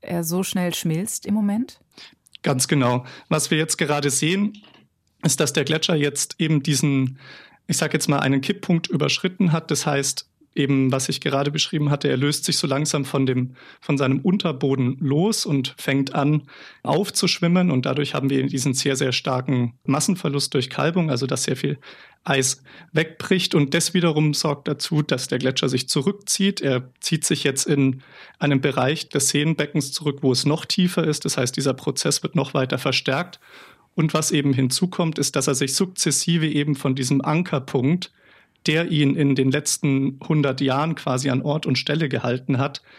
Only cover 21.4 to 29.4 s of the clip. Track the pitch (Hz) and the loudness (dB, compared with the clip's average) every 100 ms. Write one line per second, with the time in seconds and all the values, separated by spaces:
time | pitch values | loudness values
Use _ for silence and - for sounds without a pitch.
21.4 | - 131 143 147 - - - _ - 139 | -2 -2 -2 -4 -10 -20 -20 _ 0 2
22.4 | 127 - - - - 156 160 - - 185 | 0 -4 -12 -20 -4 -2 -2 -4 0 0
23.4 | 185 165 139 165 - 185 170 151 156 143 | 2 2 2 2 0 2 2 4 2 2
24.4 | 156 143 - 147 - 151 151 127 - 131 | -2 -2 -4 -6 -2 0 0 -2 -2 -2
25.4 | 127 131 139 127 - 151 139 202 - - | 0 0 0 0 0 0 0 -2 -2 0
26.4 | 196 196 139 127 131 _ - 156 - 151 | 0 0 0 -2 -4 _ -4 -2 0 0
27.4 | 143 135 - 143 135 131 - - - - | 0 0 0 2 2 0 -8 -20 -20 -4
28.4 | 143 135 143 131 127 156 - 147 - 143 | 0 2 2 0 0 -2 -4 -2 0 0